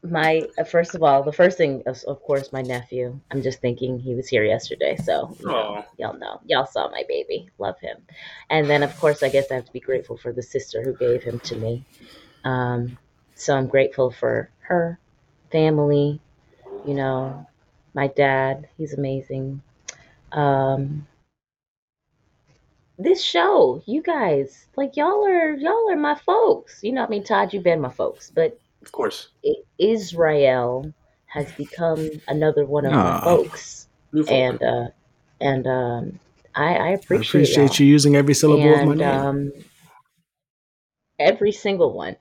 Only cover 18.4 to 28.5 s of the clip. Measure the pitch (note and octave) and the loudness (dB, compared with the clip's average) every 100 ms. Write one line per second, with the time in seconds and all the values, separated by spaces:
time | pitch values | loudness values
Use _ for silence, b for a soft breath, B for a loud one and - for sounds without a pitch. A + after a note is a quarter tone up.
18.4 | C3+ C#3 - - D3+ C#3+ C#3 C3+ C3+ C3+ | 0 -4 -10 -12 -10 -6 -4 -6 -8 -8
19.4 | C3+ C#3 _ _ B B B B _ D3+ | -8 -10 _ _ B B B B _ -2
20.4 | C#3+ C3+ C3+ C3+ C#3 D3 D3 _ _ _ | 2 2 2 0 -4 -8 -12 _ _ _
21.4 | _ _ _ _ _ _ _ _ _ _ | _ _ _ _ _ _ _ _ _ _
22.4 | _ _ _ _ _ - A3 F#4 - E4+ | _ _ _ _ _ -6 2 2 2 0
23.4 | F4+ F#4 C#3+ B2+ - C4+ E4+ D#4+ G#3 C#3+ | 2 6 4 2 -4 -4 -2 0 2 0
24.4 | C#3 _ _ - C4+ C#4+ D4+ G#4 G4+ F4+ | -2 _ _ -6 -4 -2 0 2 2 2
25.4 | D#4+ D4 D#4 A4 A4+ E4 D4 D4 - A4+ | 0 -2 -2 0 0 0 -2 -2 0 2
26.4 | A4+ - - - G3+ C4 A#3 G#3 G3+ G3+ | 4 2 -2 -10 -6 -4 -2 -4 0 0
27.4 | G3+ G3+ F3+ D#3+ C3 - E2 - - - | 0 0 0 0 -2 -4 -6 -6 -6 0
28.4 | A#2 | 0